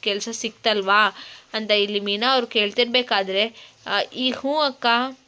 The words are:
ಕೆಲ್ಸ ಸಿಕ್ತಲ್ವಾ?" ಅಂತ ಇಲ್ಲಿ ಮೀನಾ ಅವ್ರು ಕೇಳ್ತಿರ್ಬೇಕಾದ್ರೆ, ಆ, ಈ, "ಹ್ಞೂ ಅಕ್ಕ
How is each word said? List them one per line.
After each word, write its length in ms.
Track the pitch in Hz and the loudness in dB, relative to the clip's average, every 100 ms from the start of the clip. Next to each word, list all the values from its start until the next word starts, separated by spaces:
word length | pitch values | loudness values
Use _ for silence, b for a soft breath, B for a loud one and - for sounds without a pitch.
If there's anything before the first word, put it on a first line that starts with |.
ಕೆಲ್ಸ 280 | - 202 220 | -2 -4 -4
ಸಿಕ್ತಲ್ವಾ?" 680 | 226 226 - 233 214 190 202 208 - B B B | -6 -8 -4 0 0 4 4 4 0 B B B
ಅಂತ 160 | 220 220 | -8 0
ಇಲ್ಲಿ 300 | 208 202 208 | 2 2 -2
ಮೀನಾ 320 | 202 202 240 | -2 -2 2
ಅವ್ರು 140 | 262 233 | 2 2
ಕೇಳ್ತಿರ್ಬೇಕಾದ್ರೆ, 960 | 226 208 202 240 247 247 208 190 190 220 233 B B - | 0 0 0 0 0 0 0 0 0 -2 -4 B B -4
ಆ, 140 | 196 - - | -2 -2 -2
ಈ, 140 | 254 | -4
"ಹ್ಞೂ 280 | 240 262 302 | -2 -2 0
ಅಕ್ಕ 280 | 294 262 247 233 262 262 | 0 0 0 0 0 -8